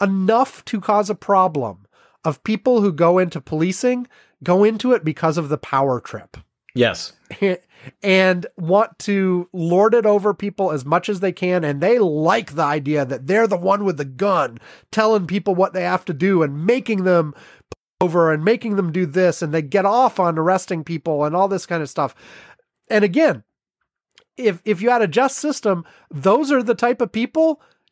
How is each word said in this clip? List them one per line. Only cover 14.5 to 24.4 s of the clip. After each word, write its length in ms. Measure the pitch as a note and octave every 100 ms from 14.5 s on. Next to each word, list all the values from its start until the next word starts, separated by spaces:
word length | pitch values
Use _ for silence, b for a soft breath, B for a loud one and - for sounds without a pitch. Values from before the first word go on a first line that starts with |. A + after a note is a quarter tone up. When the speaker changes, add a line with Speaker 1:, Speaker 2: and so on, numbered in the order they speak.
| A#2 B B B
Speaker 1:
telling 340 | - A3 A3 E3+
people 300 | G3 F#3+ F3+
what 160 | F#3+
they 100 | F#3
have 220 | F3 F#3
to 100 | -
do 300 | D3 F#3 F#3+
and 200 | D3+ C#3+
making 380 | E3+ B3 - G#3
them 320 | F#3 F3 D3+ B B B _ - _ _
over 320 | F3+ E3+ E3
and 120 | D#3
making 320 | D#3+ B3 A#3+ G3+
them 160 | F3+
do 120 | D#3+
this. 380 | F3 D#3+ F#3 -
And 100 | D#3+
they 100 | D#3+
get 220 | D3 G3
off 360 | G3 A3+ B3+ -
on 180 | F3+ D#3+
arresting 460 | D#3+ F#3 - E3+
people 400 | D3+ E3 E3 D3+
and 100 | D3
all 140 | E3+ G3
this 180 | F#3+ -
kind 160 | E3+
of 80 | D3
stuff. 240 | - C#3 - B B B B _ _ _
And 160 | G#3+
again, 380 | G#3 G3 D#4+ C3+ - _ _ _ _ _ _ _ _
if, 260 | -